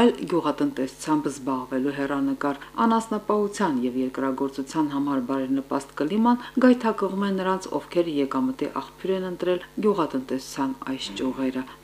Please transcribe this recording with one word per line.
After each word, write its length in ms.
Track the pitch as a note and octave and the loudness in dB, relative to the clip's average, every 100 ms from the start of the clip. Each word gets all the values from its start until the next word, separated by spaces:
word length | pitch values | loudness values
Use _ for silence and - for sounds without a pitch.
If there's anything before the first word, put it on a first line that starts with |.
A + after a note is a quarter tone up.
այլ 100 | A#3 A#3 D#3+ | 4 4 0
գյուղատնտեսությամբ 1000 | F3 D3+ C#3+ C#3+ C3+ C3 - - D3+ D3 | 0 0 0 -2 0 -4 -4 -2 0 0
զբաղվելու 680 | C3 C3 C3 B2 C3 C#3 C#3 | -4 -4 -4 -2 -2 -2 -2
հեռանկար։ 640 | C#3 C#3 C#3 C3+ C#3+ C3+ - - | -2 0 0 0 -2 -4 -6 0
Անասնապահության 960 | A#3 A3+ A3 G#3+ - G#3+ G3+ G3+ F#3+ C3 B2+ | 4 4 2 -2 0 0 0 0 0 2 0
և 140 | B2+ | 0
երկրագործության 880 | C3 C3 C3+ C3 C#3 C#3 C3+ D#3+ D3+ | -2 -2 -2 0 -2 -4 -4 -2 0
համար 300 | C#3 C#3+ C#3 B2 | 0 0 0 0
բարենպաստ 640 | C3+ C3 C3+ C3 C3+ - - | -2 0 -2 0 -4 -4 -4
կլիման 420 | D3 G#3 A#3 A#3+ - - | 0 4 4 4 0 4
գայթակղում 600 | B3+ B3 A3+ A3 G3 F#3+ | 6 6 2 0 0 0
է 60 | G3+ F#3+ | 0 0
նրանց, 300 | F#3 F#3+ - C#3+ | 0 -2 -2 -6
ովքեր 320 | - F3 E3+ D3 | 0 0 2 2
եկամտի 500 | C#3 C3+ C3 C3 D3 C#3 | 0 2 0 0 -4 -4
աղբյուր 360 | - - F3+ F#3+ | -8 -6 -2 -2
են 140 | F#3 | -2
ընտրել 340 | F3 F3+ F3+ - - | -2 0 0 -2 0
գյուղատնտեսության 920 | G#3 F#3+ D3+ C3+ C3 C3 - - C3+ C3 - | 2 4 2 0 -2 -4 -4 -2 -2 -2 -6
այս 180 | C3+ - - | -6 -6 -4
ճյուղերը։ 440 | C3 B2+ C3 C3 C3 - | -4 0 -2 -2 -6 -8